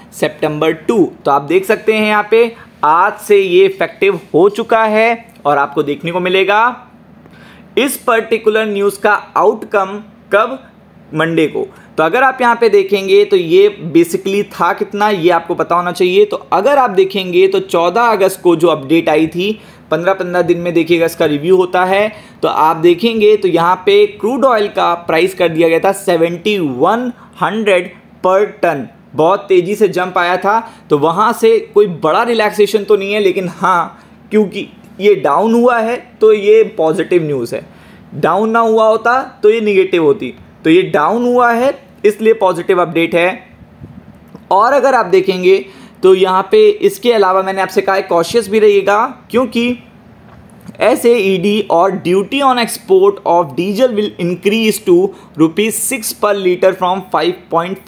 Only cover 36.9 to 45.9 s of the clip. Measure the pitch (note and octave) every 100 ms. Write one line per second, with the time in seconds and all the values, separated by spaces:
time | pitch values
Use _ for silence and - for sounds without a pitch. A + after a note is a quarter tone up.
36.9 | D#3 D#3+ F3+ D3+ C#3 A#2+ - - - -
37.9 | - - D3 D#3 F#3 A3 A3+ A3+ A3 A3
38.9 | A3 A#3 C4 C4+ - G#3 A3 G#3+ G3 F#3
39.9 | F3 D#3 C3+ B2+ - - - D#3+ E3+ E3+
40.9 | D3+ D#3 A3+ B3 B3 A#3+ A#3 C4 C#4+ -
41.9 | - G#3 G#3 A3 A3 F#3+ E3+ E3+ F3+ E3
42.9 | D#3+ E3 E3+ F3 G#3 - - - - -
43.9 | - - - - - - F#3 A#3 C#4+ C4+
44.9 | B3 F#3 F#3 F#3 F3+ F3+ F#3+ - - -